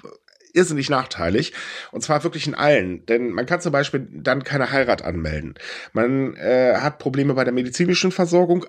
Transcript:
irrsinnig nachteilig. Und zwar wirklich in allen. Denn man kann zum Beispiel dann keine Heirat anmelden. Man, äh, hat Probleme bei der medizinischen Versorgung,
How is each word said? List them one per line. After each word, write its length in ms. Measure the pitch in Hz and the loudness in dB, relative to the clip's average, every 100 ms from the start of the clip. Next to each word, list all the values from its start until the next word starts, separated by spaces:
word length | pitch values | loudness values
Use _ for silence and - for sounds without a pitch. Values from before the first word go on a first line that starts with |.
| - - _ _ _ | -16 -20 _ _ _
irrsinnig 360 | 170 175 147 135 | 2 2 0 0
nachteilig. 640 | 135 - - 85 107 165 - - - - | 0 -2 -4 0 0 -2 -8 -14 -14 -12
Und 100 | - | -10
zwar 220 | - 147 | -2 0
wirklich 240 | 165 156 143 | 0 -4 -6
in 80 | - | 0
allen. 500 | 147 135 92 90 - | 4 4 2 -6 0
Denn 240 | 117 120 | 0 0
man 160 | 95 127 | -4 -2
kann 160 | 175 | -2
zum 100 | 170 | 0
Beispiel 360 | 143 143 139 - | 0 0 -4 -6
dann 320 | 78 127 135 | -6 -2 -2
keine 280 | - 143 120 | -2 -2 0
Heirat 320 | 135 120 104 | 0 2 0
anmelden. 500 | - 85 78 76 78 - - - - | -2 -4 -4 -4 -6 -12 -14 -16 -6
Man, 420 | 110 120 135 131 - | 0 0 0 -2 -2
äh, 420 | 90 127 127 107 | 2 4 4 2
hat 200 | 143 - | 0 -2
Probleme 380 | 143 135 143 131 | -2 0 2 2
bei 80 | |
der 100 | 127 | 0
medizinischen 580 | 123 127 - 175 175 190 | 0 -2 0 2 2 2
Versorgung, 540 | 180 175 175 180 175 | 0 2 4 4 2